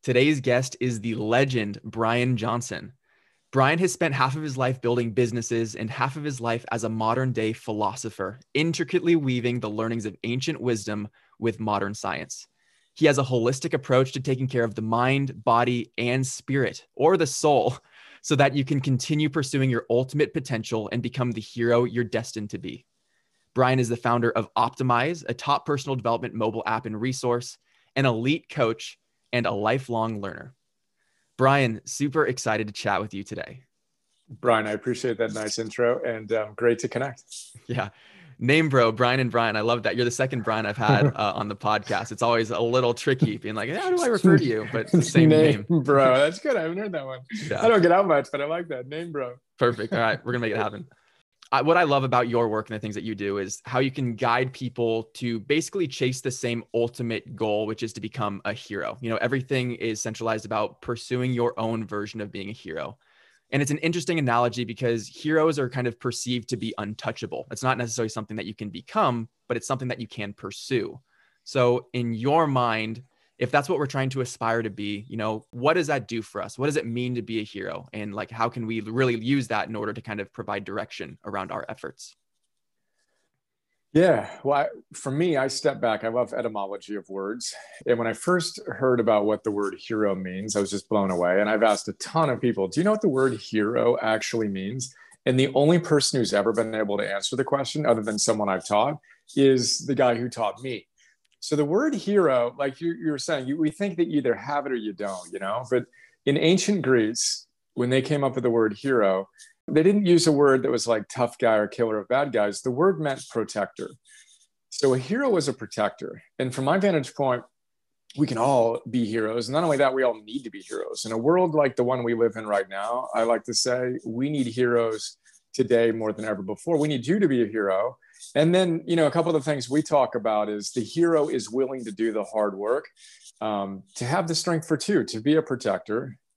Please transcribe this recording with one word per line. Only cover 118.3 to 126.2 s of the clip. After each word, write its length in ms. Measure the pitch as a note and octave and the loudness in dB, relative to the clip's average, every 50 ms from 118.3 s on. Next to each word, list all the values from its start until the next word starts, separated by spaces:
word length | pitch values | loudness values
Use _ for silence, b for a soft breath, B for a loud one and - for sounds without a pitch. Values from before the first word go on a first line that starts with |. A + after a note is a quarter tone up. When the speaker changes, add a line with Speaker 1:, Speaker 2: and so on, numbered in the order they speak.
| C3+ | 2
Speaker 2:
all 420 | A2 A#2 C3+ C#3 B2 A2+ A#2 A#2 A#2+ - - | 0 2 4 4 4 4 4 2 -2 -6 -2
be 160 | A2+ B2 A#2 | 0 0 0
heroes. 440 | G#2 A2 A2+ A2 G#2+ A2+ A#2+ A2+ A2+ | 0 0 -2 -2 0 -2 -4 -4 -2
And 40 | C3+ | -2
not 120 | D#3 F3 | 0 2
only 100 | E3 D3 | 2 4
that, 180 | C3+ C#3+ C3+ C3 | 4 4 4 4
we 100 | C3+ C3 | 4 2
all 200 | B2 A2+ A2 G#2 | 2 2 -2 -10
need 200 | G#2 A#2 C#3+ B2 | -10 -10 -10 -10
to 60 | A2+ | -10
be 120 | - G2+ | -14 -14
heroes. 420 | F#2 - A2+ F#2+ - - - - - | -14 -10 -8 -8 -6 -8 -8 -8 -6
In 80 | A2+ | -4
a 60 | A2+ | -4
world 380 | A2+ A#2 D3 E3+ F3+ F#3 F3 D3+ | 0 2 2 4 4 2 2 2
like 200 | D#3 D3 C3+ B2 | 2 2 2 2
the 80 | - B2 | 0 0
one 220 | A#2+ C3 B2+ A#2+ | 0 0 -2 0
we 80 | A#2 A#2+ | -2 2
live 240 | A2+ A#2 A#2 G#2 | 2 2 0 0
in 100 | A2 A2 | -4 -4
right 220 | G#2+ G#2 G2+ F#2+ F#2 | -2 0 -2 -2 -2
now, 400 | F#2+ G2 G2+ A2 A#2+ B2 C3 - - | -6 -6 -4 -2 -4 -4 -4 -4 -2
I 100 | A2+ A2+ | 0 2
like 200 | A#2 A#2 A2 - | 2 2 0 0
to 100 | - A2+ | -4 -2
say, 460 | - - C3 B2 B2+ B2+ B2+ B2+ D3 - | -2 0 0 0 0 0 -2 -4 -6 -8
we 240 | A#2 A2+ A#2+ C3+ C#3+ | -8 -4 -4 -2 -2
need 180 | D3+ C#3+ B2+ | 0 -2 -2
heroes 720 | A#2 A2+ B2 B2 A#2+ A#2+ A#2 A#2 A2+ A2 G#2+ - - - b b b b b b _ - | -2 0 0 2 4 4 4 2 2 -2 -4 -8 -12 -14 b b b b b b _ -2
today 380 | - B2+ G#2 A#2+ A#2 A#2 A#2 | -2 2 4 4 4 6 4
more 220 | A2 A2+ A2 G#2+ G#2 | 2 2 -2 -4 -4
than 100 | G#2 | -4